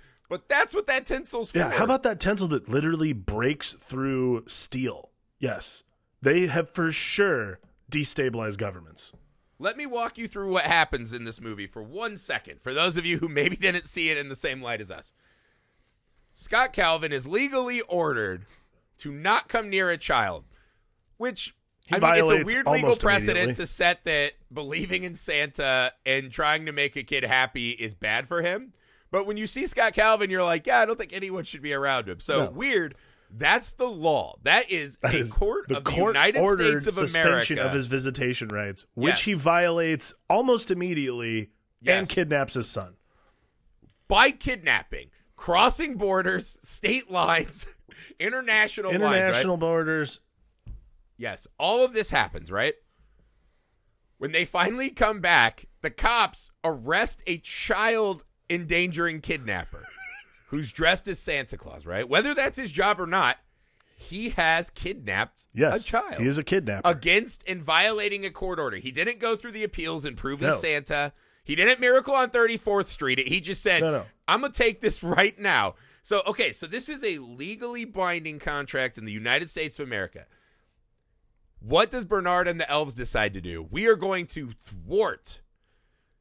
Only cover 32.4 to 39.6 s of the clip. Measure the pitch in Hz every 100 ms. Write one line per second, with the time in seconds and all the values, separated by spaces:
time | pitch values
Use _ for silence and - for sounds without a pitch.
32.4 | 135 135 185 202 160 - _ _ _ 110
33.4 | 151 226 - - 247 190 160 143 85 -
34.4 | 131 196 247 180 143 117 123 160 117 104
35.4 | 202 381 - - 135 165 202 185 175 214
36.4 | 190 190 160 147 143 180 147 165 156 127
37.4 | 113 151 - 139 123 135 131 131 127 123
38.4 | 113 104 101 95 - - 135 120 214 190
39.4 | 147 170